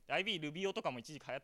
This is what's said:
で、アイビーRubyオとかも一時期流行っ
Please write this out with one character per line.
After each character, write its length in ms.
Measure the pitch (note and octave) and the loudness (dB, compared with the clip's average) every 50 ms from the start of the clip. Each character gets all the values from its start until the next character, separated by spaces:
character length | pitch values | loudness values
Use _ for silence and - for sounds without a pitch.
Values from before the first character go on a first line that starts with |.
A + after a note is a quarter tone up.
| - | -4
で、 80 | - C3+ | 0 2
ア 40 | E3+ | 2
イ 60 | F#3+ | 4
ビ 160 | A3+ G#3 E3+ | 2 0 0
ー 120 | D3+ D3 D3 | 0 -2 -2
Ruby 140 | F3+ F#3+ | 2 0
オ 60 | G3 F#3 | 2 2
と 80 | A3 | 2
か 100 | - D#3+ | 0 0
も 80 | B2+ B2 | 0 -2
一 140 | A#2 - D#3 | -6 -8 -10
時 80 | C3+ | -10
期 60 | - | -4
流 80 | - B2 | -4 -4
行 40 | |
っ 40 | C#3 | -4